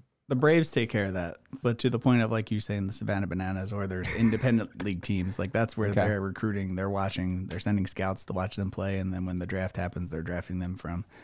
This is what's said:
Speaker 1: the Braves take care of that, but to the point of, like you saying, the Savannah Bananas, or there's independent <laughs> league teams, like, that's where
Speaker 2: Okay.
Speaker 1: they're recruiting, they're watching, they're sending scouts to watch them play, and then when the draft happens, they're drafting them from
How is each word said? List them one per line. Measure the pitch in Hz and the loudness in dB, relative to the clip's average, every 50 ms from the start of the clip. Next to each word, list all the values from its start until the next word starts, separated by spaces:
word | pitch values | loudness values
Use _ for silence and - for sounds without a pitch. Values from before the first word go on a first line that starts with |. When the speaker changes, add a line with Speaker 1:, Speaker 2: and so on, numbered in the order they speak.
| - _ _ _ _ - | -20 _ _ _ _ -2
Speaker 1:
the | 139 | 0
Braves | 127 131 151 160 170 156 - | 4 6 6 6 6 6 4
take | - 131 117 110 | 2 2 2 2
care | - 110 101 | 2 2 2
of | 98 92 | 2 0
that, | 92 87 85 - - _ _ - - | -2 -2 -4 -6 -10 _ _ -8 -2
but | - 123 117 113 | 0 0 2 2
to | - 127 | 2 2
the | 110 113 | 2 4
point | - 131 123 120 | 4 6 6 6
of, | 113 113 | 4 4
like | 113 110 107 - | 2 0 -2 0
you | 110 104 | -2 -2
saying, | 101 - 104 101 98 95 | -2 -2 -2 -2 -2 -2
the | 101 | -4
Savannah | - 107 104 104 98 98 87 | -4 -2 -2 0 0 0 -2
Bananas, | 90 92 92 92 95 95 95 95 | -2 -2 -2 -2 -2 -4 -4 -4
or | 104 101 101 95 | -4 -4 -4 -4
there's | 92 92 90 - - | -4 -4 -4 -2 0
independent | - 117 113 107 110 127 131 117 113 107 85 - - 95 | 4 4 4 4 4 4 4 4 4 2 0 -6 -6 -2
<laughs> | |
league | 104 98 87 - | -2 -2 -2 0
teams, | - 101 95 90 92 95 - | 0 0 0 0 0 -2 -2
like, | - 95 - | -2 0 2
that's | 113 113 110 - - | 2 2 2 0 0
where | 107 104 | 0 0
Speaker 2:
Okay. | 101 104 | 2 2
Speaker 1:
they're | 104 104 107 101 | 4 4 2 0
recruiting, | 95 98 95 - - 110 101 101 98 95 92 | 0 -2 -4 -2 -2 -2 0 0 -2 -2 -2
they're | 90 95 98 | -2 -2 0
watching, | 101 98 98 95 - - 90 92 92 90 92 92 | 0 0 0 -2 -2 -2 -2 -2 -2 -4 -4 -6
they're | - - | -6 -4
sending | - 104 104 101 95 95 | 0 2 2 2 2 0
scouts | - - 95 95 95 - - | -2 -2 -2 -2 -2 -2 -4
to | - 101 | -4 -2
watch | 95 92 95 - - | -2 -2 -2 -2 -4
them | 98 92 | -4 -4
play, | - - 95 98 98 95 | -2 -2 -2 -2 -2 -2
and | 92 95 92 | -2 -2 -2
then | 90 92 | -2 -4
when | 92 90 90 | -4 -4 -4
the | 87 | -4
draft | 87 95 95 92 92 - - | -4 -2 -2 -2 -2 -2 -4
happens, | 90 87 - 87 87 82 | -4 -4 -4 -4 -6 -4
they're | 78 80 | -4 -6
drafting | 82 85 87 87 85 - 92 92 | -4 -4 -4 -6 -4 -4 -4 -4
them | 90 87 90 | -4 -4 -4
from | - - 80 85 90 104 - - - | -6 -6 -6 -6 -6 -6 -8 -12 -20